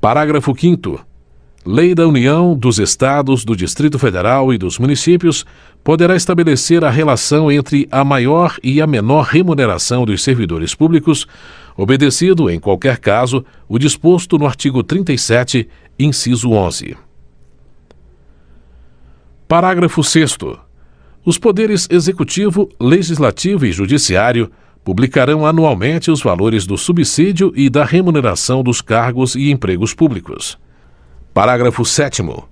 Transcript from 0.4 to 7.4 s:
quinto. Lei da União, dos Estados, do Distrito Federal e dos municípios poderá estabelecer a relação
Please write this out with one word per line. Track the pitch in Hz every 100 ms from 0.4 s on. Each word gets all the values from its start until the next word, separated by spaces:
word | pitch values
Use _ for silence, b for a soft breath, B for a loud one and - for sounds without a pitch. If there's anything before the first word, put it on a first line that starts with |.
| 139
quinto. | 127 175 175 101 67 - - _ - _ _
Lei | - 110 175
da | 170 165
União, | 143 123 156 175 151
dos | 123 110
Estados, | 98 - 131 143 135 131
do | 107
Distrito | 107 90 - 147 143
Federal | 123 90 98 135 131
e | 117
dos | 90 -
municípios | 127 147 - 175 170 151 - b b b
poderá | - 160 175 185
estabelecer | 175 175 165 131 - 170
a | 156
relação | 123 156 120 - 147